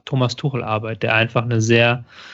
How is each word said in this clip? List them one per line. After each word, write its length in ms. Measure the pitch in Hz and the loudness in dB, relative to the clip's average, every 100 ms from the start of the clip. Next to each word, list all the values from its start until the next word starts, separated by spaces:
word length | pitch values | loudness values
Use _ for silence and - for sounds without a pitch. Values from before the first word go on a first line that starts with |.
| - | -4
Thomas 300 | 131 123 - | -2 -2 -2
Tuchel-Arbeit, 640 | 147 123 110 107 110 110 | -4 -4 -4 -4 -4 -4
der 120 | 113 | 0
einfach 280 | 110 113 120 | 0 0 -2
eine 180 | 117 113 | 0 0
sehr 460 | 110 117 117 123 123 - - | 4 4 4 2 -6 -20 -20